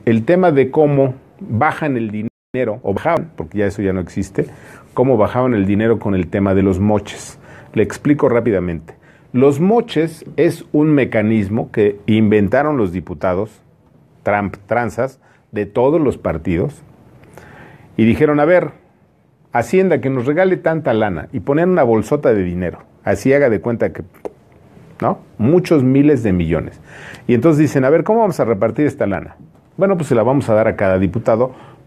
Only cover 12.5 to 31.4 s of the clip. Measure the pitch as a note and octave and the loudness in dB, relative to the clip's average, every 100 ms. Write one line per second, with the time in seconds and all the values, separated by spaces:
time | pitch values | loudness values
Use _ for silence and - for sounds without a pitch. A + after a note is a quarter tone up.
12.5 | B2 D3+ C#3+ G2 F2 D#2+ D#2+ F#2+ F2+ A2 | 0 0 0 -2 -4 -10 -6 -4 -4 -6
13.5 | - _ _ _ _ _ _ - G#2 G2 | -12 _ _ _ _ _ _ -4 -2 -2
14.5 | - - A#2 A#2 A2 C3+ - _ _ _ | -8 -4 -2 -2 -4 -6 -8 _ _ _
15.5 | G#2+ G#2 B2+ C3 E3 C#3 G2 F#2+ D#2+ F2 | -8 -4 0 0 0 0 -2 -4 -4 -4
16.5 | F2 - - - - - - - - - | -2 -4 -8 -20 -20 -20 -20 -20 -20 -20
17.5 | - - - - - A2+ A2+ D3 D3 D3+ | -20 -20 -20 -8 0 2 4 2 4 4
18.5 | F3+ D#3 - _ _ _ _ _ _ _ | 2 0 -8 _ _ _ _ _ _ _
19.5 | A#2+ A#2 F#3 F#3+ D3 C3+ C3+ A#2+ D3+ F#3+ | -4 0 2 2 0 -2 -4 -2 0 0
20.5 | E3 D#3+ E3 D#3+ A2 G#2+ E2 C#2+ B2 F2+ | 0 -2 -2 -2 0 0 -4 -8 -8 -2
21.5 | D3 F3+ F3+ B2 A2 G#2+ D3 C#3+ G#2+ F2+ | 0 2 2 2 2 0 0 0 0 -2
22.5 | F2 F2+ - - _ - G2 C3 C#3 C#3 | -4 -6 -8 -18 _ -4 -2 2 2 2
23.5 | G2+ A#2+ A#2 G2+ - F2 - - - _ | 0 -2 -2 -4 -6 -16 -14 -16 -16 _
24.5 | _ - - - - A#2 - - - A2 | _ -20 -20 -20 -6 -4 -4 -10 -4 2
25.5 | F3 - D#3+ B2+ C3+ D3 C3+ A2 F#2 D#2+ | 2 2 2 4 4 4 2 2 0 0
26.5 | D#2+ - - - - - - - A#2+ D#3 | -2 -4 -14 -20 -20 -20 -8 0 2 4
27.5 | D3 D3 C#3+ C3 E3 E3+ A3+ G#3+ D3+ A#2 | 4 2 2 2 2 2 0 0 0 0
28.5 | G#2 A2+ A2 D3 C#3+ G2+ F2+ - - - | 0 -2 0 -2 -2 -4 -4 -8 -18 -20
29.5 | _ _ - G3 F#3+ D3 A#2+ A2 C#3 A#2 | _ _ -2 -2 0 0 2 2 0 2
30.5 | G#2+ A2 F#2+ G2 F#2+ F#2+ A#2 A#2+ A2+ | 2 2 0 0 2 0 -2 0 0